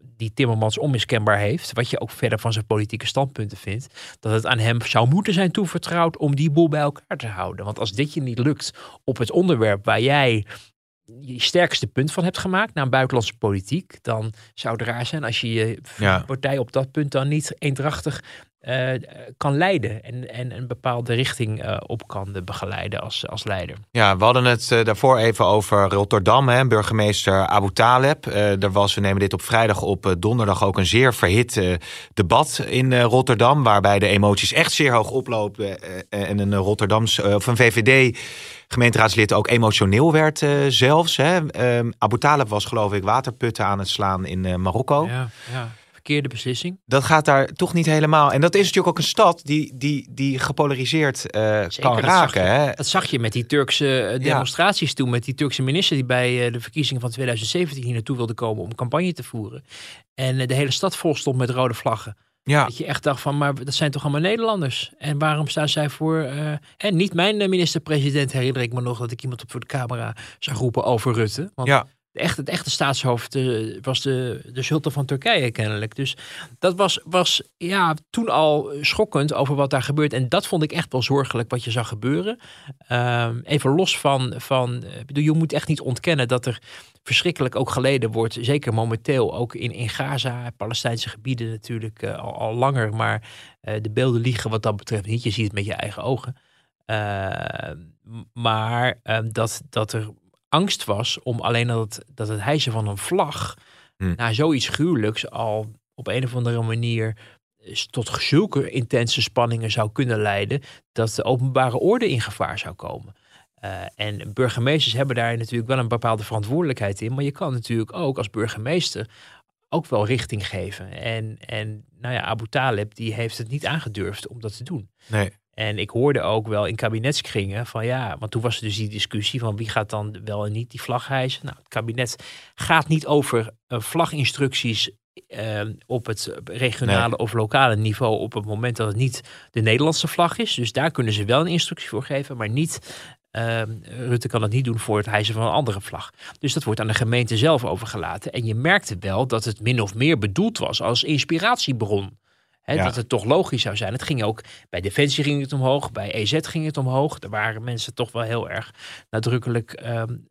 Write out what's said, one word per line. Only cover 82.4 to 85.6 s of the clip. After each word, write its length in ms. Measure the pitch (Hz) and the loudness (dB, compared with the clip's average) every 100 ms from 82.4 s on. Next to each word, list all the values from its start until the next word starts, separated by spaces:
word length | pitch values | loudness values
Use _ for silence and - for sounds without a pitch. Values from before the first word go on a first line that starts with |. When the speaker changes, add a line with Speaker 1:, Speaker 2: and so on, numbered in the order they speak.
| - - - - - | -12 -20 -20 -20 -4
Speaker 1:
Ehm, 520 | 120 123 120 117 117 | -2 0 0 -2 -4
even 320 | - 147 131 156 | -2 0 2 2
los 240 | 185 - | 2 2
van, 340 | 143 135 127 117 | 2 2 0 -4
van, 460 | - 131 123 120 | 0 0 2 -2
eh, 220 | 98 - 123 | -8 -14 -6
bedoel, 180 | 139 | 0
je 80 | 151 | 2
moet 220 | 156 160 | 2 2
echt 140 | 139 | 0